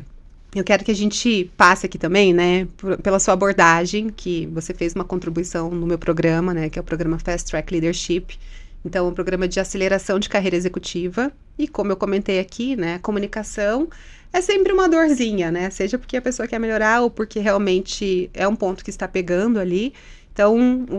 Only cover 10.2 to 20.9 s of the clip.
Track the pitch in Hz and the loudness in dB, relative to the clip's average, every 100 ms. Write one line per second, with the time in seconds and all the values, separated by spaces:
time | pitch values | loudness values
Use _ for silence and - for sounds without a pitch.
10.2 | 202 202 190 175 180 180 - 175 180 202 | 0 -2 0 0 -2 -6 -8 -6 -6 -2
11.2 | 277 - - - - - 202 190 202 196 | -4 -6 -16 -8 -6 -4 -2 -2 0 -2
12.2 | 196 190 196 - 247 247 170 175 196 208 | 0 -2 -2 -4 -4 -2 -4 -4 -4 -2
13.2 | 202 220 208 - 208 240 330 - - - | -4 -6 -8 -4 -2 0 -2 -8 -20 -20
14.2 | - 359 359 403 381 381 370 330 320 254 | -6 -2 0 2 4 4 4 4 4 2
15.2 | 233 202 165 175 190 - 196 247 - 254 | 0 0 -2 -2 -4 -4 -4 -4 -4 -6
16.2 | 254 247 233 226 226 220 214 233 240 226 | -4 -4 -4 -4 -2 0 2 2 2 -2
17.2 | 220 214 208 202 196 185 202 - 202 180 | -6 -2 0 2 2 0 0 -6 -2 -2
18.2 | 180 - 196 220 190 185 - - 185 185 | -2 -2 -2 0 -2 -4 -8 -8 -6 -4
19.2 | 175 180 226 220 180 180 247 - - - | 0 0 2 0 0 0 -2 -8 -20 -20
20.2 | - - 208 233 254 254 247 | -10 2 4 6 4 2 -2